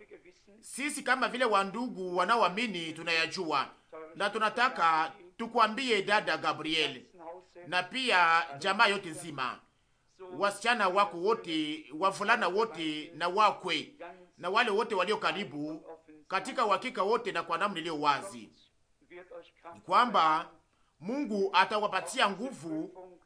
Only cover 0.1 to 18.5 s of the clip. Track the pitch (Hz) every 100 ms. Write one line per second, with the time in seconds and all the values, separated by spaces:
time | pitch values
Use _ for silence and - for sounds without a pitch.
0.1 | - - _ _ - - - 294 294 254
1.1 | 254 220 247 254 294 196 220 247 180 185
2.1 | 180 180 233 180 185 240 175 160 151 165
3.1 | 165 160 185 165 139 117 - _ 160 160
4.1 | 170 202 220 214 220 254 208 165 160 139
5.1 | - - - 226 233 214 220 262 202 180
6.1 | 208 170 160 156 147 156 160 147 127 -
7.1 | - 160 185 - 175 156 180 180 247 247
8.1 | 185 170 165 - 139 190 202 220 202 185
9.1 | 151 165 139 123 101 _ _ _ _ _
10.1 | _ 185 180 196 190 233 233 190 196 202
11.1 | 175 196 226 175 160 151 151 - 156 190
12.1 | 156 214 240 180 196 226 180 156 151 151
13.1 | 151 175 190 208 - 180 156 - - 170
14.1 | 180 180 - 175 214 233 202 226 190 180
15.1 | 208 170 175 170 147 151 160 - 165 -
16.1 | 156 _ 190 190 262 214 185 170 160 190
17.1 | 233 208 170 170 165 202 170 170 147 147
18.1 | 135 - 120 104